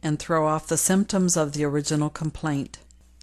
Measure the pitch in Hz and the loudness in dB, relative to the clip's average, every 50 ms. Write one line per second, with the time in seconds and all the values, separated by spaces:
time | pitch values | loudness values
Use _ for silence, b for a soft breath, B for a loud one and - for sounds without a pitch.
0 | - 156 151 151 - - 170 160 156 156 156 160 - - 165 151 - - 185 185 | -4 -2 -2 -2 -2 0 0 2 2 2 0 -2 -2 -2 -2 0 2 2 4 2
1 | 202 - - 190 185 180 170 170 156 147 147 147 151 143 143 151 143 - 160 147 | 2 2 2 2 2 2 2 2 0 0 0 -2 -2 0 0 0 0 0 0 0
2 | 151 151 151 - 160 156 - - - 156 143 139 139 - - - - - - - | 0 -2 -2 -4 -6 -6 -6 -4 -4 -4 -2 -4 -4 -6 -10 -18 -20 -20 -20 -20
3 | - - - - | -20 -20 -20 -14